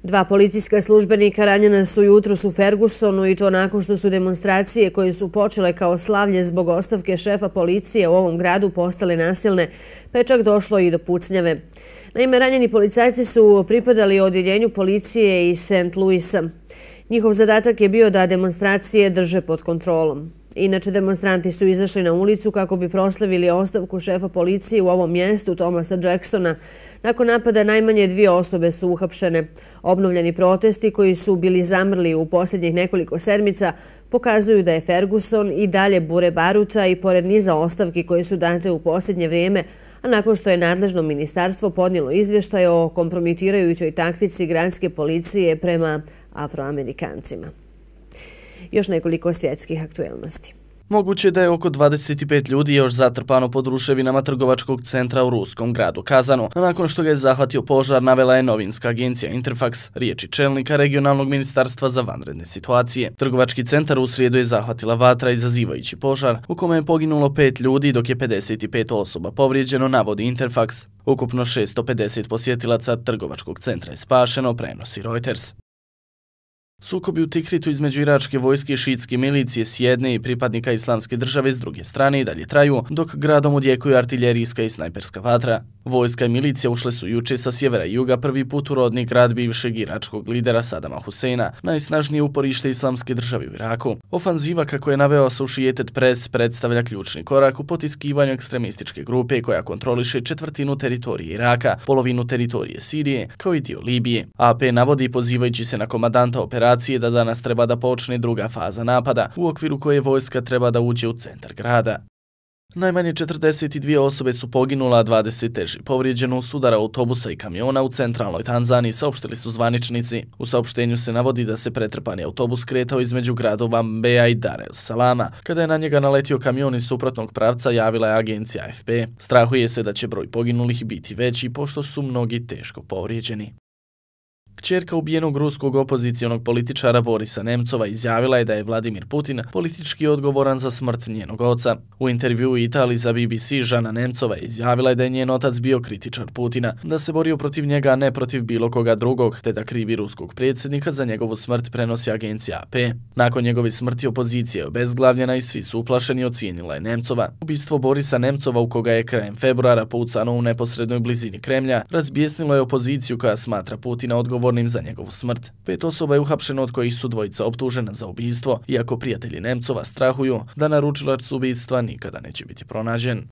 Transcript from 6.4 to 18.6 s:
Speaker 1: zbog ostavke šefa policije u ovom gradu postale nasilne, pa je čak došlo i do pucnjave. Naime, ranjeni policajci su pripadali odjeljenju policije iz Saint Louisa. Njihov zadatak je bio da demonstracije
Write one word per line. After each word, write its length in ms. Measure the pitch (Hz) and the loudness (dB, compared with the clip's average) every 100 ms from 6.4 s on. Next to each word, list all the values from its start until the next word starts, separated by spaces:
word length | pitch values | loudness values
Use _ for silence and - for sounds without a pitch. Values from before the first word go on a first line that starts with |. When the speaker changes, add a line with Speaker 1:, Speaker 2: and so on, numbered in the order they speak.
Speaker 1:
zbog 240 | 175 175 175 | 0 0 0
ostavke 480 | 170 185 214 175 175 | 0 0 -4 -2 -2
šefa 320 | 208 202 196 | -2 -2 -2
policije 600 | 196 175 196 - 226 170 | 0 0 0 0 0 4
u 60 | |
ovom 240 | 180 185 170 | 4 4 0
gradu 320 | 175 190 196 | 2 2 2
postale 460 | 180 175 180 190 165 | 0 -2 0 0 2
nasilne, 540 | 165 185 214 185 165 - - - - | 0 0 2 2 0 -4 -20 -20 -4
pa 60 | 240 | 0
je 60 | |
čak 180 | 247 254 | 4 4
došlo 360 | 220 208 196 208 | 6 2 2 2
i 120 | 175 | 4
do 80 | 165 | 2
pucnjave. 640 | - 175 - 190 170 160 - - - - - | 0 -4 0 0 0 -2 -6 -20 -20 -20 -10
Naime, 240 | - 262 254 | 0 4 6
ranjeni 300 | 262 262 240 | 6 6 4
policajci 560 | 220 208 240 240 240 | 4 4 4 4 2
su 400 | 233 233 214 202 180 | 2 6 8 8 6
pripadali 520 | 233 240 220 196 196 | 2 4 4 6 4
odjeljenju 480 | 190 185 185 202 226 | 4 2 2 2 2
policije 840 | 214 190 202 190 233 202 185 175 | 0 0 0 -2 2 4 4 4
iz 100 | 175 | 2
Saint 360 | - 190 175 180 | 0 0 2 2
Louisa. 460 | 190 185 170 196 165 - - - - - - | 2 2 2 -2 -2 -8 -20 -20 -20 -20 -2
Njihov 220 | 233 220 | 2 2
zadatak 480 | 208 214 214 226 226 | 4 6 6 4 4
je 80 | 202 | 4
bio 220 | 220 220 | 6 6
da 160 | 190 185 | 6 4
demonstracije 840 | 185 185 175 | 2 0 0